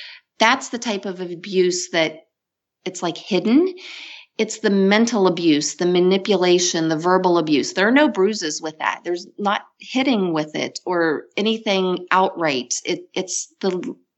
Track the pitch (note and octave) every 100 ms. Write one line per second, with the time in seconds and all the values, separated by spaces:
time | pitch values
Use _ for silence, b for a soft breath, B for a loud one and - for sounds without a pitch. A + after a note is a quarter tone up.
0 | B B _ - A3+ C4 - A#3+ A#3+ G3+
1 | G3+ F3+ F3 E3+ G3+ F#3 F3+ F3 - F3
2 | D#3 - _ _ _ _ _ _ F3+ -
3 | E3+ D#3 - F#3 G#3+ C4+ F#4 B B B
4 | B B B - G#3+ - G#3+ G3 F#3+ G#3
5 | A#3 A3+ F#3 F3 E3+ D3 D3 - F3 F3+
6 | F3+ F#3+ G3+ F#3+ F3+ F3+ F3+ E3+ D#3+ D#3
7 | F3 F#3 F#3 E3+ D#3 C#3+ - - G#3 C4+
8 | D4+ F#3+ G3 G#3+ D#3+ D3+ D#3+ D#3 G#3+ -
9 | E3+ F3 G3+ - G3+ G#3 - _ - B3+
10 | C4+ A3 F#3 D#3 D#3 D3+ C3 - - F3
11 | E3 C#3 - - G#3+ A3+ A3 F#3+ F#3 F3+
12 | - F#3 F#3+ E3 D#3+ C3 B2 - - -
13 | - D#3 - - - _ F#3+ F3+ - -
14 | _